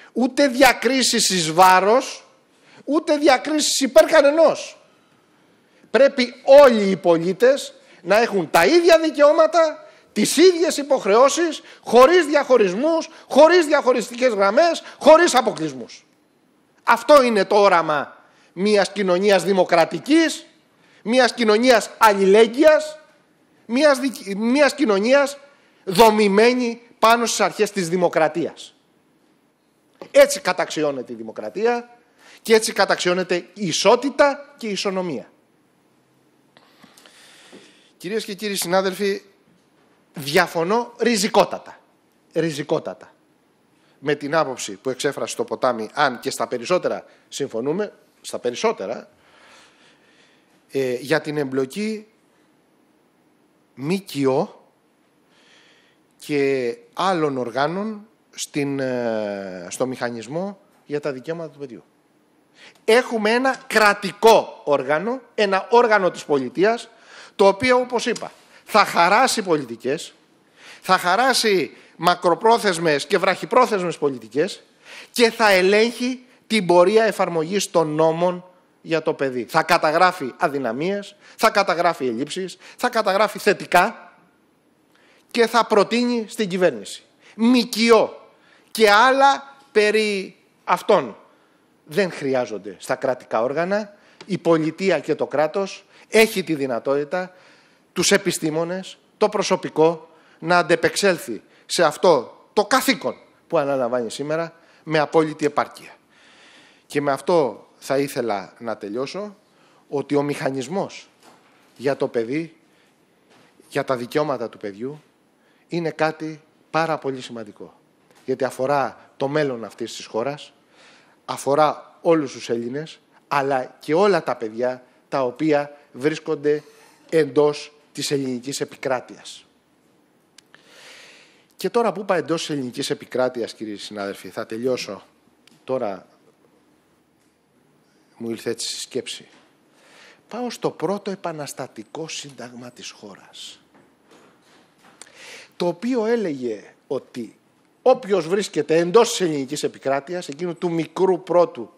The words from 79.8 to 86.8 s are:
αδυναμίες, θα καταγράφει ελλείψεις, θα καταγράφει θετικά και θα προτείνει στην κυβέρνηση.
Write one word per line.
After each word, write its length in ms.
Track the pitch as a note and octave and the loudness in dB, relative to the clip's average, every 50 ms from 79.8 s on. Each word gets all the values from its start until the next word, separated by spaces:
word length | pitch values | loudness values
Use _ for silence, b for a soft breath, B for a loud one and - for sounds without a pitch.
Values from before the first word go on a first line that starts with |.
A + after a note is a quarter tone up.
| F3 D#3 D3+ E3+ F3+ F3+ F3 - D3 B2 - - | 2 2 2 4 2 2 2 0 -6 -10 -6 -4
αδυναμίες, 800 | - E3+ C#3 C#3 C3+ A#2 A2 B2+ D3+ F3+ G3+ G3+ G3+ - - b b b b | -4 -4 -4 -4 -6 -6 -6 -4 -4 -4 -6 -6 -8 -12 -20 b b b b
θα 140 | b - A3 | b 0 0
καταγράφει 560 | G#3+ G#3 G3 F#3+ F3+ D#3+ F3 F3 E3 - C#3 | 2 2 0 0 0 0 0 0 0 -2 -4
ελλείψεις, 500 | B2+ A#2 A2 C3+ C#3+ - F#3 F#3+ F3+ - - B B B | -4 -4 -4 -6 -8 -8 -8 -10 -10 -12 -16 B B B
θα 120 | B - B3 | B -6 -4
καταγράφει 500 | - A3+ G#3 G3+ F#3 G3 G#3+ G#3 - G3 | -2 -2 -2 0 0 0 0 -2 -4 -2
θετικά 720 | - G#3+ F#3+ - - - - F3 F3+ A3 A3+ - - - _ _ _ _ _ _ _ _ _ _ _ _ _ _ _ _ _ b b b b b b b | 0 0 0 0 0 2 4 4 4 2 0 -8 -16 -20 _ _ _ _ _ _ _ _ _ _ _ _ _ _ _ _ _ b b b b b b b
και 160 | - A#3 A#3 | -2 0 0
θα 200 | A3+ - A#3+ A3 | 2 2 2 2
προτείνει 580 | A3+ A3 G#3 F#3+ F#3+ A3+ A#3+ A#3+ A#3+ A#3+ A#3 A3 G3 | 2 4 2 2 2 0 -2 -2 -2 -2 -4 -6 -6
στην 200 | - - A3 F#3+ | -6 -6 -6 -4
κυβέρνηση. 540 | E3+ G3 F3+ E3+ C3+ A2 | -2 0 0 0 0 -2